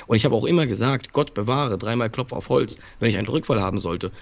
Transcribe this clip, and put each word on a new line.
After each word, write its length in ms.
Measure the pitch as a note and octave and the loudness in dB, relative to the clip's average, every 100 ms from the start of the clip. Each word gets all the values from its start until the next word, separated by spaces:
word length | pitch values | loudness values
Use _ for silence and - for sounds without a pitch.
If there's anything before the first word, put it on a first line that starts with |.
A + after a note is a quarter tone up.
| - | 0
Und 100 | A2+ | 2
ich 80 | |
habe 100 | C3+ A#2 | 4 2
auch 100 | B2 | 4
immer 200 | E3+ C#3+ | 2 2
gesagt, 460 | G2+ B2 C3+ - | 0 0 0 -2
Gott 220 | C3 D3 | -2 0
bewahre, 420 | - G#2+ C3+ C#3 F#2+ | -2 0 0 0 -2
dreimal 320 | G#2+ A#2 A2+ | -2 0 -2
Klopf 220 | - - | -2 -6
auf 160 | B2+ - | -6 0
Holz, 300 | C3+ B2+ - - - | 2 0 -6 -14 -2
wenn 100 | A#2 | 0
ich 80 | G2+ | 0
einen 80 | G#2 | 0
Rückfall 340 | D3+ D#3 A#2+ | -2 0 0
haben 200 | F#2+ F#2+ | 0 -2
sollte, 320 | F2+ F2 F2+ - | -4 -4 -6 -10